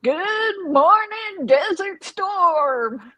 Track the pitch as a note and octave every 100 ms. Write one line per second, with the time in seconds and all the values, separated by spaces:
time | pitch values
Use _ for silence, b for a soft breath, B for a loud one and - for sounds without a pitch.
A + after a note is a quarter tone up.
0 | A#3 D4+ G4 G#4+ A4 G4+ F4 C#4 D4+ G#4+
1 | G#4+ A4 A4 G4 B3+ C4+ G#4 F4+ G4 F4+
2 | - - G4 G4+ F4 D#4 C#4+ B3+ A#3 A#3
3 | A#3